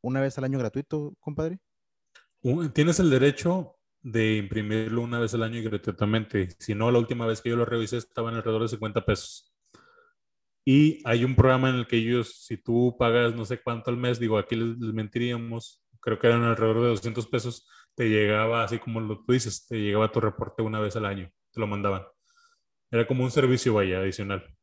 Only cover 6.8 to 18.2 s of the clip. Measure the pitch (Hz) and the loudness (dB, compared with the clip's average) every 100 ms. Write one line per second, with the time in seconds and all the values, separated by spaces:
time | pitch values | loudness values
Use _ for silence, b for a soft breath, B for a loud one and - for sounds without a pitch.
6.8 | 113 123 110 120 113 107 120 117 117 117 | 2 2 2 -2 -2 -2 -2 0 0 -2
7.8 | 110 120 - - 117 113 113 110 113 107 | -2 -6 -8 -6 -4 -4 -2 0 -2 -4
8.8 | 110 104 - 104 - - _ _ _ b | -4 -2 0 -2 -2 -14 _ _ _ b
9.8 | b b b b _ _ _ _ - 135 | b b b b _ _ _ _ 4 6
10.8 | 151 151 120 117 131 127 131 127 131 127 | 6 4 0 2 2 4 6 4 2 0
11.8 | 117 117 113 120 113 - - 113 - 117 | 0 0 2 0 -2 -10 -12 -10 -2 2
12.8 | 123 120 117 120 117 117 104 120 - 117 | 2 2 2 4 2 -2 -6 -6 -6 -6
13.8 | 113 120 123 117 117 107 - 113 117 117 | -4 -4 -2 -2 0 0 0 -2 -2 -4
14.8 | 113 110 107 120 120 120 117 117 - _ | -6 -4 -6 -4 -4 -4 -8 -10 -12 _
15.8 | _ _ - 107 117 117 117 113 113 110 | _ _ -4 2 4 4 4 2 2 4
16.8 | 120 107 117 110 113 123 117 113 b b | 2 0 -2 -6 -4 -4 -4 -10 b b
17.8 | b - 117 107 | b -2 2 4